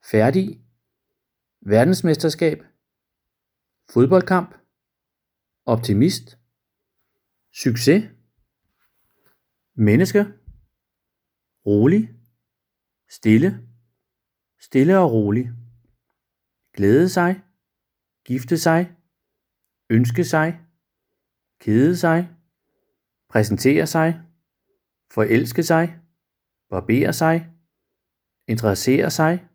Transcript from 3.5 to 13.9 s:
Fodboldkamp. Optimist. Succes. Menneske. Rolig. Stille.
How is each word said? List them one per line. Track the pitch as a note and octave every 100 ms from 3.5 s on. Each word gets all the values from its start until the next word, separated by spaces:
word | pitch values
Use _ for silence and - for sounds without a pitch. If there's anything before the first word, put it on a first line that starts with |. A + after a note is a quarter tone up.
| _ _ _ _
Fodboldkamp. | A#2+ B2+ F#3 F3+ F#3 - - _ _ _ _ _ _ _ _ _ _ -
Optimist. | A#2 A#2 G2+ D#3 - - _ _ _ _ _ _ _ _ _ _ _ _
Succes. | - C3+ A#2 A#2 F#3 G#3+ _ _ _ _ _ _ _ _ _ _ _ _ _ _ _ _
Menneske. | - G#2 A2+ F#3+ G#3 G#3 - - - _ _ _ _ _ _ _ _ _ _ -
Rolig. | G#2 B2 G3+ A3 - _ _ _ _ _ _ _ _ _
Stille. | - A2+ A2+ F3 - - _ _